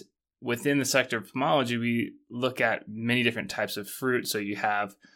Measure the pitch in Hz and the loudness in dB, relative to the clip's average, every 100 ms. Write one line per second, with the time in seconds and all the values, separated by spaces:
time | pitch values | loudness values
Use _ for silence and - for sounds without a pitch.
0 | - _ _ _ 123 120 143 143 127 135 | -10 _ _ _ -2 0 2 2 2 2
1 | 127 117 101 143 147 151 120 120 120 117 | 2 -2 -4 -2 2 2 2 0 0 0
2 | - - - 120 127 127 117 104 - 110 | -2 -6 -12 -2 -2 2 2 0 -4 -4
3 | 113 123 120 107 98 - 104 104 98 - | 0 2 2 0 -4 -4 -4 -4 -8 -4
4 | 131 123 117 107 101 101 107 104 101 - | 0 0 0 -4 -4 -2 0 0 -2 -8
5 | - | -20